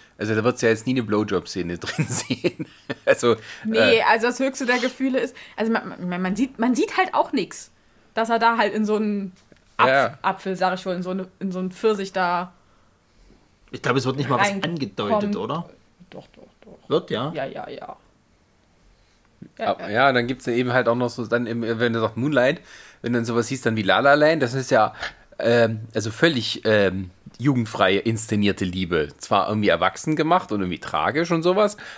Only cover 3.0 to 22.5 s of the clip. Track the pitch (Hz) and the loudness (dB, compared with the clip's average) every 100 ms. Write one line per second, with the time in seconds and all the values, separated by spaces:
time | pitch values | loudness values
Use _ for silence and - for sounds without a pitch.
3 | - 131 120 110 - - 220 220 220 226 | 0 2 2 2 -2 -10 -2 2 4 4
4 | - 220 240 247 269 262 247 247 254 - | 4 4 2 0 -4 -2 -2 0 -2 -2
5 | 262 254 262 - - - 226 226 196 - | -2 -2 -4 -8 -16 -4 -2 -2 -4 -8
6 | 180 180 185 202 262 - 254 240 415 359 | -6 -4 -2 -2 -4 0 0 2 0 0
7 | 370 - 349 262 - - - _ _ _ | 0 0 0 -2 -4 -8 -18 _ _ _
8 | _ - 226 233 233 226 208 220 214 214 | _ -4 0 2 4 4 0 0 0 0
9 | 214 202 196 - _ _ _ - 247 135 | 0 -4 -6 -12 _ _ _ 2 4 4
10 | 123 - 190 190 190 185 185 185 190 180 | 2 0 -4 -4 -6 -2 -2 -2 -4 -6
11 | 180 190 185 _ 196 185 185 185 220 208 | -4 -6 -8 _ -8 -6 -8 -2 0 0
12 | 190 190 175 175 180 _ _ _ _ _ | -4 -2 0 -2 -4 _ _ _ _ _
13 | _ _ _ _ _ _ _ 123 131 127 | _ _ _ _ _ _ _ -6 0 0
14 | 123 131 131 131 202 196 175 170 196 - | 0 -2 0 2 2 0 -4 -4 -6 -4
15 | 208 214 208 202 214 160 - - _ _ | 0 0 0 -4 -4 -6 -8 -18 _ _
16 | 180 - - - - _ - - - 160 | -20 -20 -20 -20 -20 _ -20 -20 -2 -2
17 | - 110 143 160 135 - - - - - | 0 -4 -4 -6 -8 -10 -12 -14 -14 -18
18 | _ _ _ _ _ _ _ _ _ _ | _ _ _ _ _ _ _ _ _ _
19 | _ _ _ _ - - 226 - 101 110 | _ _ _ _ -20 -6 -4 -4 -2 2
20 | 139 123 120 131 131 120 123 127 117 123 | 4 4 0 -4 -2 -2 2 2 2 0
21 | 120 - 110 120 117 117 113 113 120 113 | -2 -4 -2 -2 -2 -4 -4 0 0 2
22 | 110 117 139 139 127 | -2 0 0 4 2